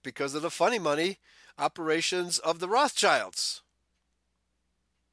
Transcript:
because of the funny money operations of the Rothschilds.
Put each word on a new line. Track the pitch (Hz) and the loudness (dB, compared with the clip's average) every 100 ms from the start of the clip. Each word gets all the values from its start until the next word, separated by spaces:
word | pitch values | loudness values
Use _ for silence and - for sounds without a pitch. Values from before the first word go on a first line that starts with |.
because | 135 - 139 | -10 -6 -4
of | 147 | -2
the | 165 | -4
funny | - 170 240 | 2 2 2
money | 160 147 175 196 _ - - - | 0 0 -2 -4 _ -20 -20 -4
operations | 147 - 160 160 165 180 175 165 | -4 -2 -2 0 0 -2 -2 -2
of | 160 165 | 0 -2
the | 180 | 0
Rothschilds. | 233 285 - 202 135 95 - - - _ _ _ _ _ _ _ _ _ _ _ _ _ _ _ | 2 2 4 4 4 0 -4 -6 -6 _ _ _ _ _ _ _ _ _ _ _ _ _ _ _